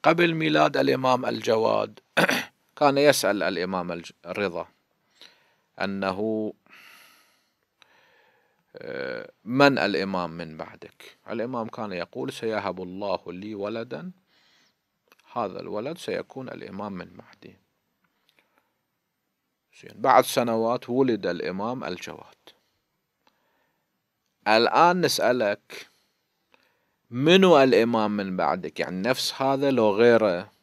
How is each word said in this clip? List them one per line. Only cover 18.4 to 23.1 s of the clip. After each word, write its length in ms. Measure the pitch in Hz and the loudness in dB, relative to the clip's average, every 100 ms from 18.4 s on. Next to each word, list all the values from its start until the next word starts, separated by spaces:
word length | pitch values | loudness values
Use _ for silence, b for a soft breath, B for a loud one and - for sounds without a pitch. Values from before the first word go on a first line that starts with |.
| _ _ _ _ _ _ _ _ _ _ _ _ _ _ | _ _ _ _ _ _ _ _ _ _ _ _ _ _
زين، 120 | - - | -20 -4
بعد 300 | 131 127 127 | 4 6 6
سنوات 640 | - 120 113 113 123 - | 0 0 0 -2 -4 -4
ولد 360 | 123 131 107 92 | 0 2 2 -2
الإمام 580 | 87 - 92 110 127 | -4 -6 -6 -6 -8
الجواد. 520 | 69 90 - 78 - _ - _ _ _ _ _ _ | -8 -10 -12 -16 -20 _ -20 _ _ _ _ _ _